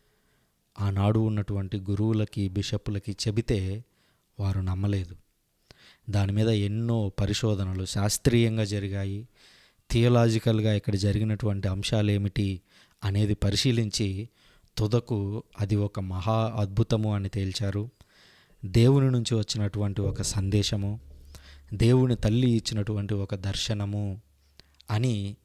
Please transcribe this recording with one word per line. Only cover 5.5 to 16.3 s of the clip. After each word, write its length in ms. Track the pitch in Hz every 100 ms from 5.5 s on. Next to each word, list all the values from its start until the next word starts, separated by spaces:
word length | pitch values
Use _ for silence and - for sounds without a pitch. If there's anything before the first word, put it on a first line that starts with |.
| _ _ - - _ -
దాని 220 | 104 98
మీద 160 | 101 113
ఎన్నో 640 | 107 101 107 117 117 101 -
పరిశోధనలు 680 | 98 104 110 98 95 95 95
శాస్త్రీయంగా 760 | - 101 - 139 120 117 110
జరిగాయి. 640 | 104 104 98 98 98 101 117 _ - _ _ _ -
థియలాజికల్‌గా 840 | 120 120 123 117 113 120 110 107
ఇక్కడ 220 | 104 - 101
జరిగినటువంటి 720 | 101 98 110 107 107 98 95
అంశాలేమిటి 960 | 95 - 113 104 101 101 - 98 92 _ _ _ _
అనేది 300 | 104 101 104
పరిశీలించి, 960 | 104 101 98 135 117 110 - 104 95 113 _ _ _ _ -
తుదకు 680 | 107 101 - 107 98 107 - -
అది 160 | 98 104
ఒక 240 | 101 -
మహా 540 | 92 92 90